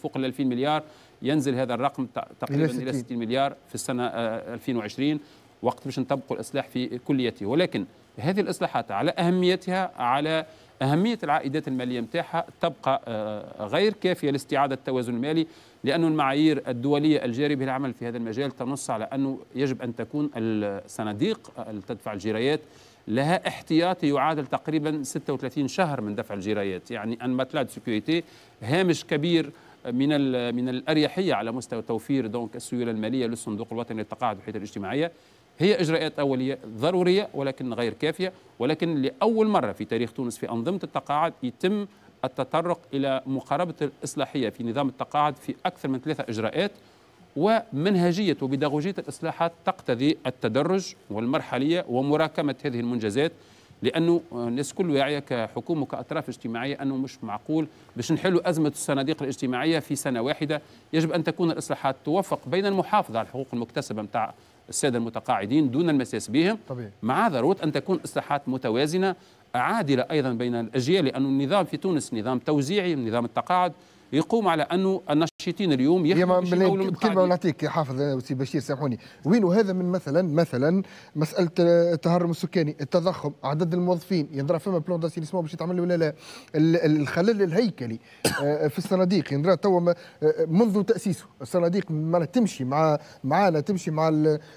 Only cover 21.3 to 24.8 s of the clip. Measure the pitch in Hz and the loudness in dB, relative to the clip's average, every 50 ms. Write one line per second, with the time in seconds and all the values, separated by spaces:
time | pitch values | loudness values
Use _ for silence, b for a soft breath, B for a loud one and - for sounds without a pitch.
21.3 | 220 - - - - 131 - 113 107 101 92 - 120 98 - 117 107 98 101 110 | -2 -4 -10 -16 -14 -14 -12 -10 -10 -10 -8 -8 -10 -8 -8 -8 -8 -4 -2 -2
22.3 | 107 110 120 139 156 160 - B B B B B B B B - 107 127 139 156 | 0 0 2 0 0 -2 -4 B B B B B B B B -2 0 0 2 2
23.3 | 185 185 - 175 - - - - 160 160 170 180 180 180 165 143 143 135 139 156 | 0 0 0 -4 -6 -6 -4 0 2 2 4 2 0 0 0 0 2 2 2 2
24.3 | 160 151 135 - 143 135 - 165 156 156 | 0 0 -2 -4 -4 -4 -2 -2 -2 0